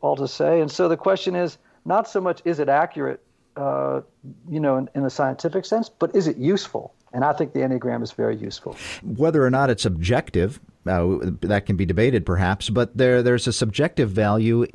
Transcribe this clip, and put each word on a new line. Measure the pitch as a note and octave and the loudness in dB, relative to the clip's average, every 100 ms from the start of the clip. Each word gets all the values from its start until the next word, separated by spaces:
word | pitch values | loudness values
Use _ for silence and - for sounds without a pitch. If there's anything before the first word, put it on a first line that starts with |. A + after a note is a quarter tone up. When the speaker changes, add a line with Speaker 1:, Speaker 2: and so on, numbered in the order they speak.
Speaker 1:
all | D3 C#3+ | -2 -2
to | C3+ | -2
say. | - D3+ E3 | -2 2 2
And | D3+ | 2
so | C#3 F#3 | 2 0
the | A#3+ | 2
question | G3 F#3+ G3 | 0 0 0
is | F3+ F3 - _ _ D#3+ | -2 -4 -6 _ _ -2
not | G3 A3 | 0 0
so | G#3 | -2
much, | F3+ E3 | -2 -2
is | E3+ D#3 | -2 -2
it | C#3 | 2
accurate, | C#3+ E3+ D3+ C3+ C3 _ _ _ - | 2 2 -2 -6 -6 _ _ _ -6
uh, | C#3 C3+ C#3 C3+ C3+ _ C3+ - D#3 | -4 -2 -2 -4 -8 _ -20 -20 -8
you | D#3 | -2
know, | C#3+ C3 | 0 0
in, | C3+ | -2
in | C#3+ | -4
the | C3+ | -4
scientific | - C3+ B2+ E3 F#3 | -2 -2 -2 -4 -4
sense, | - A3 A3+ | -2 -2 -2
but | - E3 | -4 0
is | G3+ D#3+ | 2 0
it | - | 0
useful? | C3+ G3 - - - _ _ | 0 0 -2 -10 -10 _ _
And | B2 | -2
I | C#3 | 0
think | C#3+ D3 | 0 -2
the | C#3 | -2
Enneagram | C3 B2+ B2 A#2 | -2 -2 -2 -4
is | A2 | -6
very | - A2+ A2 | -4 -2 -2
useful. | G#2+ - - - - - | -8 -10 -14 -14 -14 -12
Speaker 2:
Whether | - A2 D#3 D#3 | -8 0 2 4
or | C3 | 4
not | C3 C#3 | 4 2
it's | A2 | 2
objective, | G#2+ E2 F2 B2 - F2+ E2+ - - _ E2 | 0 0 0 0 0 0 0 -2 -18 _ -2
uh, | F#2 F2 F2+ F2+ - | 0 2 0 -2 -4
that | - G2+ - | 0 -2 0
can | F#2+ | 0
be | F#2 | 0
debated | F2+ A#2+ B2 D#2+ | 2 2 2 0
perhaps, | F2+ F#2 G2 - | 0 2 0 -2
but | A#2 A#2 A#2 | 0 0 2
there, | B2+ B2 | 4 4
there's | A#2+ B2 B2 | 4 2 0
a | |
subjective | - A2 - D3 - A#2 | -2 -2 0 0 0 0
value | F#2+ G#2 A2 A2+ A#2 A#2+ | 2 2 2 2 2 0